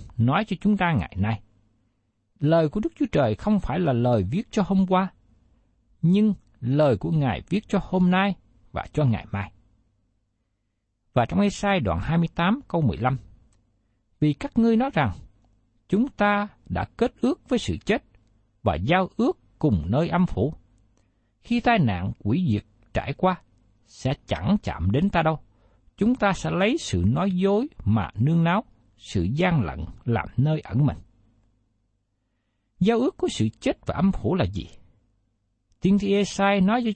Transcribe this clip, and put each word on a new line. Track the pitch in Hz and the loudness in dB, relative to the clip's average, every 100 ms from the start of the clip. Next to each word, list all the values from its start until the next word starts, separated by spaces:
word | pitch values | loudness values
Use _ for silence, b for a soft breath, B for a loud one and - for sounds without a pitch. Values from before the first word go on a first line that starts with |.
| - - | -4 -2
nói | 117 156 | 2 2
cho | 220 180 | 0 -2
chúng | 202 208 | 0 0
ta | 175 | 2
ngày | 143 76 92 | 0 -2 -4
nay. | 101 110 - _ _ _ _ _ _ _ _ - | -4 -4 -8 _ _ _ _ _ _ _ _ -4
Lời | 143 165 160 | 2 2 2
của | 208 | -2
Đức | 320 - | -6 -4
Chúa | 302 | -2
Trời | - 123 | 2 0
không | 107 - 208 | 0 0 0
phải | - - | 0 -2
là | 170 | 0
lời | 123 120 120 92 | 2 2 2 2
viết | 156 - | -2 -4
cho | - 190 | -2 0
hôm | 196 185 | 2 2
qua, | 185 185 - _ _ _ _ _ _ _ _ | 2 0 -6 _ _ _ _ _ _ _ _
nhưng | 160 190 214 196 _ _ | 2 4 2 0 _ _
lời | 120 139 151 104 | -2 2 4 2
của | 160 | 0
Ngài | 160 135 78 - | 0 0 -2 -4
viết | 196 - | -4 -2
cho | 196 | -4
hôm | - 185 180 | 0 2 2
nay | 185 196 185 _ _ _ | 2 0 -2 _ _ _
và | - - | -10 -6
cho | - | 0
ngày | 143 110 - | 2 0 -4
mai. | 101 95 - _ _ _ _ _ _ _ _ _ _ _ _ _ _ _ | -8 -8 -12 _ _ _ _ _ _ _ _ _ _ _ _ _ _ _
Và | - 117 | -2 0
trong | 175 | 2
Ê-sai | 202 - 202 196 | 0 0 -2 0
đoạn | 107 82 | 0 -2
hai | 101 165 | 0 0
mươi | 165 | 0
tám | - 175 262 - | 0 0 -2 -2
câu | 170 | -2
mười | 143 73 | 0 0
lăm, | 120 131 - - _ _ _ _ _ _ _ - | -2 -4 -8 -20 _ _ _ _ _ _ _ -4
"Vì | 151 | -2
các | 147 285 - | -2 -4 0
ngươi | 226 226 | 2 2
nói | 269 | 0
rằng, | 170 127 85 - _ _ _ _ _ - | 0 -2 -2 -12 _ _ _ _ _ -4
chúng | 196 262 | 0 0
ta | - 208 202 208 - - | 0 0 2 -2 -10 -8
đã | - - - | -6 -6 -2
kết | 233 - | -4 -2
ước | 247 - - | -4 -4 -4
với | 247 | -4
sự | - 82 | -2 -6
chết | - 214 - _ _ _ _ _ | -2 -4 -4 _ _ _ _ _
và | 107 | -2
giao | 80 101 180 185 - | -2 0 0 0 -2
ước | 240 - _ - | -2 -2 _ -4
cùng | 156 95 76 | 0 0 0
nơi | 120 165 | 0 0
âm | 165 180 | 0 0
phủ. | - 123 - _ _ _ _ _ _ _ _ | 0 -4 -4 _ _ _ _ _ _ _ _
Khi | - 240 | -4 -2
tai | 247 233 | 2 2
nạn | 131 90 92 - | 2 0 -4 -6
quỷ | 101 139 180 | -2 -2 0
diệt | 101 - _ _ | -2 -4 _ _
trải | - - 143 | -8 -6 -2
qua, | 185 180 _ _ _ _ _ | -2 -2 _ _ _ _ _
sẽ | - 127 135 - | -8 -4 -4 -6
chẳng | - 98 208 | -4 0 -2
chạm | - 78 85 | -2 -4 0
đến | 117 196 | 0 0
ta | 180 | 0
đâu. | 160 156 - _ _ _ _ - | 0 -2 -6 _ _ _ _ -4
Chúng | 208 | 0
ta | 254 202 | 2 0
sẽ | 180 160 | 0 -2
lấy | 165 202 311 | 0 0 0
sự | - 92 90 | -2 0 2
nói | 131 196 | 0 0
dối | 180 190 202 285 - | 0 0 0 -2 -6
mà | - 110 - | -2 -2 -2
nương | - 127 170 | -2 0 2
náu, | 165 185 - _ _ _ | 2 0 -4 _ _ _
sự | - 104 | -8 -4
gian | 87 139 180 165 | -2 0 0 0
lận | 87 82 - - | -2 -6 -10 -10
làm | - 117 - - | -4 -2 -2 -2
nơi | 143 156 | 0 0
ẩn | - 117 143 | -2 0 0
mình." | - - _ _ _ _ _ _ _ _ _ _ _ _ _ _ _ _ - | -2 -10 _ _ _ _ _ _ _ _ _ _ _ _ _ _ _ _ -2
Giao | 185 226 | 0 2
ước | 269 - | 0 -2
của | 359 | -4
sự | - 110 - | -2 -2 -2
chết | 262 - - | -4 -4 -4
và | |
âm | - 185 | 0 0
phủ | - 107 | 0 0
là | 180 | 0
gì? | 95 95 - - - _ _ _ _ _ _ _ _ _ | 0 -4 -10 -14 -20 _ _ _ _ _ _ _ _ _
Tiên | 180 202 | 0 2
tri | 196 | 2
Ê-sai | 202 196 - 196 202 | 0 0 0 0 2
nói | 190 240 | 2 0
cho | 233 | -2